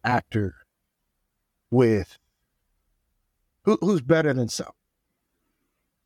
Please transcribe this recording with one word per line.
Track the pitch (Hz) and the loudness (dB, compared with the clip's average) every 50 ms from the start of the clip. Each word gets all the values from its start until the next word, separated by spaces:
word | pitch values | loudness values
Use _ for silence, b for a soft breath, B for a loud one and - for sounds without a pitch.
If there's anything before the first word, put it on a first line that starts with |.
| - | -2
actor | 117 127 - - _ - 107 101 90 - - _ _ _ _ _ _ _ _ _ _ _ _ _ _ _ _ _ _ _ _ _ _ | -2 -2 -2 -2 _ -4 -4 -4 -4 -6 -12 _ _ _ _ _ _ _ _ _ _ _ _ _ _ _ _ _ _ _ _ _ _
with | 117 127 123 113 110 101 85 - - _ _ _ _ _ _ _ _ _ _ _ _ _ _ _ _ _ _ _ _ _ _ _ _ _ _ _ _ _ _ | 2 2 4 2 2 0 -2 -6 -14 _ _ _ _ _ _ _ _ _ _ _ _ _ _ _ _ _ _ _ _ _ _ _ _ _ _ _ _ _ _
who, | 202 214 - | 0 0 2
who's | 165 202 202 156 | 0 0 0 0
better | 123 131 165 160 151 151 131 | 0 0 0 2 2 0 0
than | 127 120 113 | -2 -4 -4
some. | - - - - - _ _ _ _ _ _ _ _ _ _ _ _ _ _ _ _ _ _ _ _ _ _ _ _ _ _ | -6 -10 -12 -14 -18 _ _ _ _ _ _ _ _ _ _ _ _ _ _ _ _ _ _ _ _ _ _ _ _ _ _